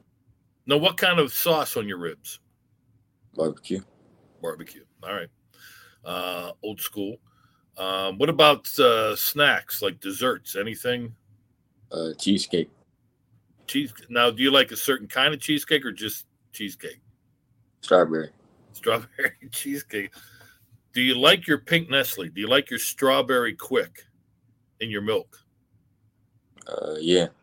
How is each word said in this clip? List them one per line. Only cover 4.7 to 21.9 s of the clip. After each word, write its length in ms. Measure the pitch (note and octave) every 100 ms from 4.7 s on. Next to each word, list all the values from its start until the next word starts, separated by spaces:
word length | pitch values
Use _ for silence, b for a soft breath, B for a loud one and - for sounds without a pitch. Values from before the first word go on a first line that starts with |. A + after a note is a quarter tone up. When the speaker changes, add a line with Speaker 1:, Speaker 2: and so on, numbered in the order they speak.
| D2 _ _
Speaker 1:
All 120 | F2
right. 140 | G2+ E2 _ _ B B B B B
Uh, 460 | - F2+ F2+ F2 F2 -
old 180 | G#2+ G2+
school. 360 | - G#2 G2 A#2 _ _ _ _ _ -
Um, 400 | F#2+ F#2+ F#2+ G2
what 100 | D3
about, 380 | D3+ D3+ C#3 - -
uh, 360 | B2+ A2+ A2 G#2+
snacks, 640 | - D3 C#3+ A2 - -
like 200 | G2+ F2
desserts? 560 | G2 F#2+ B2+ G#2 - G2
Anything? 580 | G#2+ G#2+ B2 B2 A#2 A2+ _ _ _ _ _ _ -
Speaker 2:
Uh, 220 | D#2+ D#2+ D#2
cheesecake. 520 | F#2+ G2 - C#3+ - _ _ _ _ _ _ _ _ _ -
Speaker 1:
Cheese-, 280 | C#3 C#3 - -
now, 200 | A#2+ A#2+
do 120 | A2+
you 80 | C3+
like 220 | C#3 C3
a 40 | G#2+
certain 300 | - C3 G#2
kind 260 | C#3 C#3
of 80 | D3
cheesecake 440 | - D3 - D3+
or 80 | C3
just 340 | G2 G#2+ - - _ _
cheesecake? 480 | - G#2 - D#2+ - _ _ _ _ _ _ _ _
Speaker 2:
Strawberry. 500 | - F2+ D#2+ D#2+ D#2 _ _ _ _
Speaker 1:
Strawberry 600 | - A#2 A2+ A2+ - C#3+ -
<laughs> 120 | C3+
cheesecake. 600 | - C#3 C#3+ - G#2 G2 b b b b b _ _ _
Do 80 | B2+
you 140 | B2+
like 320 | B2 C#3+ F#3+ E3+
your 120 | C#3+
pink 320 | - E3 E3